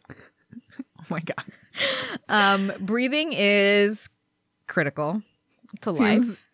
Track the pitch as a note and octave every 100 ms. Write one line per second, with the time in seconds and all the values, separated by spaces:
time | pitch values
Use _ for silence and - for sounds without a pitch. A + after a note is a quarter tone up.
0 | - - - _ _ A#3+ _ - - -
1 | E3 D#3+ E3 - - - _ - - C5
2 | - F#4+ - G#3 G3 G3 G3 - F#3+ A#3
3 | B3+ D4 D#4 F#3+ G3+ G3+ G3+ G3+ G3+ G#3+
4 | - _ _ _ _ _ - F3+ C#3+ D3+
5 | D3+ G#3 - _ _ _ - - G#3+ E3
6 | G#3+ A3 A#3+ - _